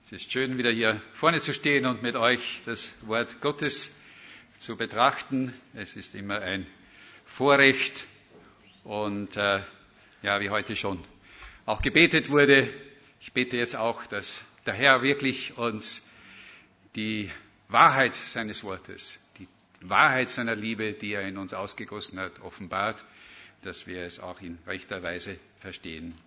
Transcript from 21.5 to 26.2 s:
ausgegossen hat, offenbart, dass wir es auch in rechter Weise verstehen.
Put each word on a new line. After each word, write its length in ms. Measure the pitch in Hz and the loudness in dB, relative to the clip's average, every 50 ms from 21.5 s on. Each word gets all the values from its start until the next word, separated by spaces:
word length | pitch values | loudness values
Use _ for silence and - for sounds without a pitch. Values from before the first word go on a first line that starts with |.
| - | -8
ausgegossen 640 | 92 98 98 - - 110 - 101 104 98 - 98 95 | -8 -8 -8 -8 -12 -12 -10 -10 -10 -10 -8 -6 -8
hat, 220 | 95 90 - - | -8 -8 -10 -14
offenbart, 600 | - 92 - - 101 85 92 95 101 107 110 - - - - - - - - - - - _ _ | -18 -18 -14 -14 -12 -6 -2 -2 -2 -2 -4 -6 -14 -20 -20 -20 -20 -20 -20 -20 -20 -20 _ _
dass 260 | - 95 85 - - 90 | -14 -12 -12 -12 -12 -12
wir 140 | 90 90 | -10 -10
es 180 | 87 87 87 - | -10 -10 -12 -12
auch 200 | - 90 87 - | -14 -14 -14 -12
in 160 | 95 87 85 82 - - | -14 -14 -14 -14 -12 -10
rechter 340 | 95 92 - - 104 92 | -10 -10 -8 -10 -10 -8
Weise 340 | 87 85 87 90 - 101 95 - - _ _ _ | -6 -6 -6 -6 -8 -10 -12 -14 -16 _ _ _
verstehen. 580 | - 98 92 - - 90 80 80 82 85 85 85 | -16 -16 -16 -12 -12 -12 -12 -12 -12 -14 -14 -16